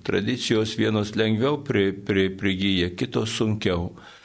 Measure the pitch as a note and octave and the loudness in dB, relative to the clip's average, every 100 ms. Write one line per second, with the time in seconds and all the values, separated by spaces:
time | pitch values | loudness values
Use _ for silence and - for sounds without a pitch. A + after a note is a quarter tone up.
0 | - F#2+ G#2+ B2 - A2 A2 - A2 G#2+ | -2 -2 0 -4 0 2 2 0 0 0
1 | G#2 G#2+ A2 G#2+ C3+ D3 C#3+ G#2+ G2 G2 | 0 0 0 2 0 -2 0 2 2 0
2 | - G2 F#2+ F#2+ G2 F#2 G2 F#2 F2 F2 | 0 2 2 0 -2 0 2 2 0 -2
3 | B2+ A#2+ A2 - A2 G#2+ G2 F2 F2 - | -2 -2 -2 0 0 0 0 0 -2 -10
4 | - - | -20 -20